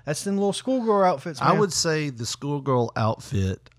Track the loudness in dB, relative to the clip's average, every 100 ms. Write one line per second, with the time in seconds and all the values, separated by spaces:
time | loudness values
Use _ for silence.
0 | -6 -6 -2 0 0 -2 -2 0 2 4
1 | 4 2 -6 -2 2 4 2 2 0 0
2 | -2 -6 -8 -6 -4 -4 0 2 0 0
3 | -2 -2 -4 -2 0 -2 -8